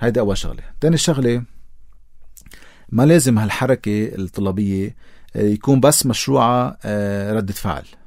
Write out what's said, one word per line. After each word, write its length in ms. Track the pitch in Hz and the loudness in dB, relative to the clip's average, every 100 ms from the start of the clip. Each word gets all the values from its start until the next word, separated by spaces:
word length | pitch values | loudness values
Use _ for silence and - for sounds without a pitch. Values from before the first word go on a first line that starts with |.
هيدي 200 | 117 117 | -2 0
أول 180 | 104 95 | 0 -2
شغلة. 240 | - - - - | -4 -8 -10 -2
تاني 160 | 147 165 | 2 2
شغلة، 460 | - 143 123 120 120 - - - - - - - - - - - - - - | 2 0 2 0 -4 -16 -20 -20 -20 -20 -20 -20 -20 -20 -20 -20 -20 -20 -6
ما 180 | 113 143 | 2 6
لازم 320 | 170 135 110 | 6 6 2
هالحركة 680 | 107 - 127 127 - 104 | 0 -2 0 0 0 -2
الطلابية، 920 | 107 - 95 - 98 95 101 95 101 - - - - 107 | -2 -4 -8 -4 -2 0 -2 -2 -4 -8 -20 -20 -12 -2
آه، 60 | |
يكون 380 | 104 104 - 135 | 0 0 2 4
بس 260 | 131 151 131 | 4 2 0
مشروعها، 720 | 113 - 135 117 123 127 - | -2 0 2 2 2 -2 -6
آه، 480 | - 104 101 101 101 | -6 -4 -2 -4 -2
ردة 200 | 110 98 | -4 -4
فعل، 300 | 98 101 73 - - | -6 -6 -6 -10 -20